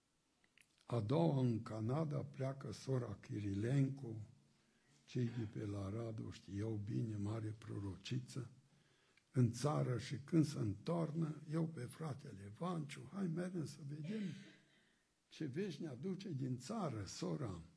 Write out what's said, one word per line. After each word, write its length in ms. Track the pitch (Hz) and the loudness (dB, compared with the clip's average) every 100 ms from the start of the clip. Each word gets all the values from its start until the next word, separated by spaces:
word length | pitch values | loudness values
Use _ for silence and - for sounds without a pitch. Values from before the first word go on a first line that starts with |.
| _ _ _ _ _ - - _ - | _ _ _ _ _ -20 -20 _ -2
A 120 | 117 | 0
doua, 400 | 104 147 165 139 | 4 6 6 6
în 220 | 123 113 | 4 2
Canada, 560 | - 110 110 143 156 139 | 0 -2 0 2 0 -2
pleacă 540 | - - 131 139 - | -4 -4 -4 -4 -8
sora 460 | - - 131 117 98 | -6 0 0 0 -6
Kirilenko, 960 | - 113 101 98 113 139 135 135 120 110 107 - - _ _ _ _ - | -6 -4 0 0 4 4 4 2 -6 -8 -10 -16 -20 _ _ _ _ -20
cei 200 | - 135 | -6 0
de 240 | 120 120 107 | 0 0 -2
pe 120 | - | -2
la 260 | 107 101 98 | -2 -2 -2
Radu 400 | 110 117 110 113 | -2 -4 -4 -6
știau 500 | - - 98 110 107 | -10 -6 -2 0 0
bine, 320 | 101 127 117 104 | 0 0 0 0
mare 380 | 101 113 110 104 | 0 0 -2 -6
prorociță, 920 | - 113 98 87 - 127 - - 117 - - _ _ _ _ _ _ | -6 -4 -4 -6 -2 -2 -2 -6 -8 -10 -20 _ _ _ _ _ _
în 220 | 131 117 | 6 6
țară 460 | - 143 151 135 120 | 6 4 4 4 2
și 200 | - 127 | 0 -4
când 200 | - 165 | 4 8
se 140 | 143 - | 8 6
întoarnă, 840 | 110 98 - 170 151 160 151 156 - | 0 0 0 2 2 2 0 -2 -2
eu 160 | 160 160 | 0 0
pe 140 | 123 | -2
fratele 720 | 123 - 160 117 - 98 101 107 | -8 -6 -6 -6 -8 -10 -10 -4
Vanciu, 500 | 170 165 143 139 131 | -2 -2 -4 -8 -8
„Hai, 140 | 190 185 | -2 0
mergem 380 | 160 180 180 | 0 -2 -2
să 140 | 135 - 143 | -4 -6 -8
vedem 340 | 147 156 220 190 135 - - _ _ _ _ _ _ _ | -6 -4 -2 -2 -4 -10 -18 _ _ _ _ _ _ _
ce 160 | - | -6
vești 380 | 151 131 202 147 | -4 -2 -2 -4
ne 60 | 160 | -6
aduce 440 | 120 185 185 214 | -4 -4 -4 -4
din 260 | 135 131 123 | -2 -2 -2
țară, 460 | - 226 165 110 | -4 -2 0 -2
sora.” 580 | 92 - 175 156 120 85 80 | -6 -4 -2 0 -2 -4 -10